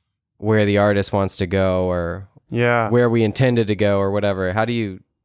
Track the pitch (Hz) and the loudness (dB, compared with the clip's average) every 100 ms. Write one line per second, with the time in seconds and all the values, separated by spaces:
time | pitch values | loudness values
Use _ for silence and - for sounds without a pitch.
0 | _ _ _ - 104 107 104 101 104 101 | _ _ _ -8 0 2 2 4 2 2
1 | 98 101 95 - 92 95 95 92 92 90 | 0 -2 -2 -4 -2 0 0 0 0 -2
2 | 85 90 98 _ - 117 120 120 107 120 | -4 -8 -14 _ -8 -2 0 0 2 2
3 | 120 117 110 101 131 117 104 101 101 101 | 2 2 0 2 2 2 0 0 0 0
4 | 98 101 101 95 92 101 113 117 104 92 | 0 -2 -2 -2 -4 -2 -2 -2 -4 -8
5 | _ _ | _ _